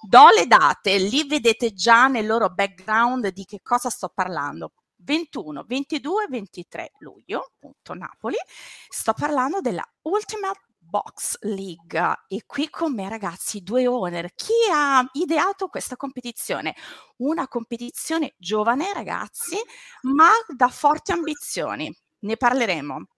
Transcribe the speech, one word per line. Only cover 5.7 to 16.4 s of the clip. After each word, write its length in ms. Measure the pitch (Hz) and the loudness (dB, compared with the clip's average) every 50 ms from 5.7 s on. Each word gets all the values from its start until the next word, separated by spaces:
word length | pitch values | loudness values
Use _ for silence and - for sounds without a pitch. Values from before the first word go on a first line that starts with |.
| 240 269 277 - 320 277 220 285 370 427 415 359 | -6 -6 -4 -6 -6 -6 -4 -2 -2 -2 -2 -4
ventitré 640 | 254 233 196 - - 185 175 - - - 110 - - _ | -6 -8 -10 -10 -14 -16 -16 -12 -12 -12 -12 -14 -16 _
luglio, 500 | - - - 214 233 - 196 294 539 539 _ | -20 -20 -20 -20 _ -8 -8 -8 -8 -10 _
appunto, 400 | _ - - - _ _ - 165 | _ -20 -20 -20 _ _ -14 -14
Napoli. 420 | 180 175 - - _ - 220 330 494 762 - - - - - - - - - | -12 -14 -16 -14 _ -8 -6 -6 -6 -8 -10 -16 -20 -20 -20 -20 -20 -20 -14
Sto 240 | - - - - | -12 -4 -4 -4
parlando 480 | 220 - 285 302 302 269 247 277 349 392 | -2 -2 -4 -2 0 0 -2 -2 -4 -4
della 240 | 285 240 185 170 - - _ _ | -4 -4 -4 -4 -8 -12 _ _
Ultimate 580 | - 320 370 427 427 - - 427 392 381 403 - _ _ _ _ | -6 -4 -2 -2 -4 -6 -8 -8 -6 -8 -8 -10 _ _ _ _
Box 580 | _ 165 180 208 - - - - - - - - | _ _ -4 -4 -4 -6 -10 -10 -8 -8 -8 -6
League 840 | - - 202 196 196 190 170 175 170 170 - 160 175 160 156 - _ _ | -6 -6 -6 -6 -8 -10 -12 -14 _ -6 -2 -2 0 0 -2 -4 _ _
e 160 | 190 226 - | -8 -8 -8
qui 240 | - - - 302 302 | -8 -6 -6 -6 -6
con 240 | - - 349 311 269 | -4 -4 -4 -2 -2
me, 140 | 208 190 196 | -4 -6 -8
ragazzi, 540 | 220 226 202 175 170 - - - - 208 | -8 -8 -8 -8 -8 -8 -8 -8 -8 -10
due 240 | 180 175 220 254 254 | -6 -2 0 2 2
owner. 460 | 247 247 247 196 175 175 170 170 180 - | 2 0 0 -2 -4 -4 -6 -8 -8 -12
Chi 180 | - - - 453 466 466 415 | -10 -4 0 2 2 2 2
ha 340 | 330 294 285 285 277 262 247 262 | 2 2 2 4 2 2 2 0
ideato 560 | - 277 339 277 330 - 330 392 392 - 392 - | -2 -4 -2 0 0 0 0 0 -2 -4 -8 -8
questa 280 | - - - - 247 | -8 -10 -10 -10 -10
competizione? 760 | - - 262 - 254 - 240 226 - | -10 -10 -10 -10 -10 -12 -12 -10 -10